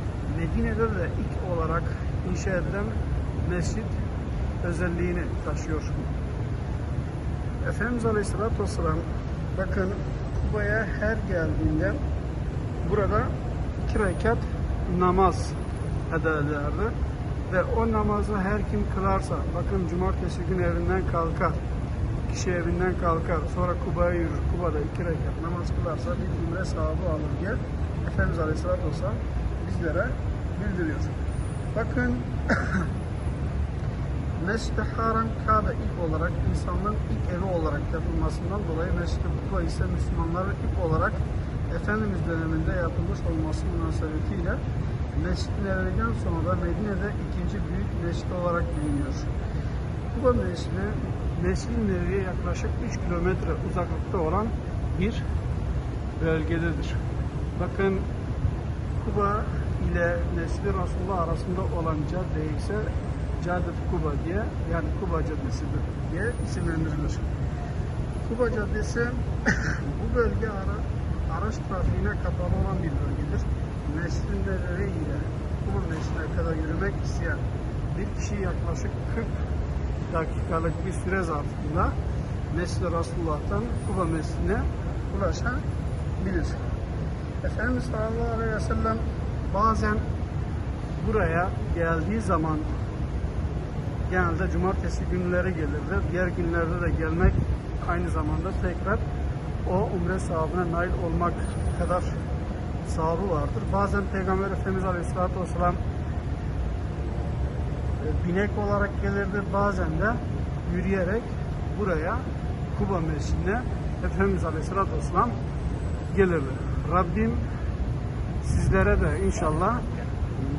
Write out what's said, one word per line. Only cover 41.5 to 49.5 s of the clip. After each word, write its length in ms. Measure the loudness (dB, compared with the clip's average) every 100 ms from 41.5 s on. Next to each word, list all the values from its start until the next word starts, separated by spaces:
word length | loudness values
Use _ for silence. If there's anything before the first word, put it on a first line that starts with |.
| -2 -2 0
Efendimiz 460 | 0 0 0 0 0
döneminde 420 | 0 0 2 2 2 0
yapılmış 340 | 0 0 0 0
olması 340 | 0 0 0 0
münasebetiyle 800 | 0 0 0 0 0 0 0 0 0 -2 -2 -2 -2 -2 0
Mescid-i 380 | 0 0 0 -2 0
Nebevi'den 480 | 0 2 2 0 0
sonra 280 | 0 0 2 2
Medine'de 460 | 0 0 0 0 0 -2 -2
ikinci 320 | -2 -2 -2 -2
büyük 200 | -2 -2 -2
mescid 280 | 0 -2 -2 0
olarak 240 | 0 2 0 0
biliniyor. 400 | 0 0 0 -2 -2 -2 -2